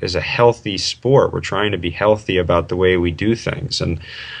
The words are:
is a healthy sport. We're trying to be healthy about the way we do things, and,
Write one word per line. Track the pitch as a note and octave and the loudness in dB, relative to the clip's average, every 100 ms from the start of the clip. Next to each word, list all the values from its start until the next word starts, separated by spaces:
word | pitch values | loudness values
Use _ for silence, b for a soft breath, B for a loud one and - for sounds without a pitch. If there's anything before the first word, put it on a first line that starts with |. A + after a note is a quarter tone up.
is | F#2+ | -4
a | F2 | -4
healthy | - - A#2+ A2+ G#2+ F#2+ | -2 4 4 4 -4 -4
sport. | - - B2 C3+ F2 | -6 -4 2 4 4
We're | F2 | 0
trying | E2 G2 G#2 | -4 -2 0
to | F#2 | -2
be | E2+ | -4
healthy | - G#2 G#2+ - F#2 | 0 2 2 2 0
about | F2 F2 E2+ | 2 0 0
the | F2+ | 0
way | F#2 F#2 | 2 2
we | F2 | 0
do | D#2 G#2 | 0 -2
things, | A#2 - - - - | -2 -4 -6 -6 -4
and, | F2 E2+ B B B B | -4 -4 B B B B